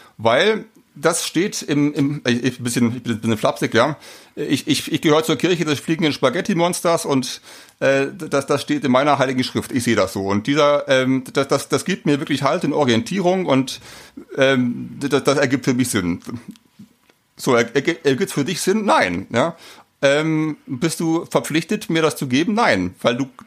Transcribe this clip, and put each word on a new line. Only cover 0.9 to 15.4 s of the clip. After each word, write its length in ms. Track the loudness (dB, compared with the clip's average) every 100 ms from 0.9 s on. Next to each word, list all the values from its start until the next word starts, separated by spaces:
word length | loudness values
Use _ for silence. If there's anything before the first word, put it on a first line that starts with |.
das 320 | -2 -2 0 -2
steht 360 | -2 -2 -4
im, 320 | -2 0 0
im, 280 | 0 -2 -2 -2
ich, 160 | 0
ich, 200 | -2 -4
bisschen, 300 | -4 0 0 -2
ich 40 |
bin 120 | -6
ein 80 | -4
bisschen 160 | -2 0
flapsig, 360 | 0 -2 0
ja. 220 | 2 2 0 -12 -20 -20 -10
Ich, 320 | -2 -2 0
ich, 240 | -2 -2
ich 100 | -2
gehöre 220 | 2 2
zur 140 | 2 0
Kirche 260 | 0 0
des 160 | 0 -2
fliegenden 320 | -2 -2 0
Spaghetti-Monsters 920 | 2 0 0 -2 0 0 0 0 0 0
und, 340 | 0 -2 -10 -16 -20 -20 _
äh, 280 | 2 2 0
das, 320 | -6 -4 -2 0
das 160 | -2
steht 220 | 0 -2
in 80 | 2
meiner 260 | 2 4 2
heiligen 280 | 2 0 -2
Schrift. 260 | -4 -4
Ich 120 | -2
sehe 120 | 0 2
das 160 | 2
so. 140 | -2 -2
Und 220 | -2 0
dieser, 420 | 2 4 2 2
ähm, 340 | 2 2 0 -2
das, 160 | -2 0
das, 220 | 0 0
das 160 | -2 -2
gibt 200 | -2 0
mir 140 | 0
wirklich 240 | 0 0
Halt 220 | 0 0 0
und 80 |
Orientierung 720 | 0 2 2 0 -2 0 0 2
und, 340 | 0 0 -8 -16 -20 -20 -20 -12 0
ähm, 640 | 2 4 0 -4 -10 -8
das, 240 | -2 0
das 140 | 2
ergibt 260 | 2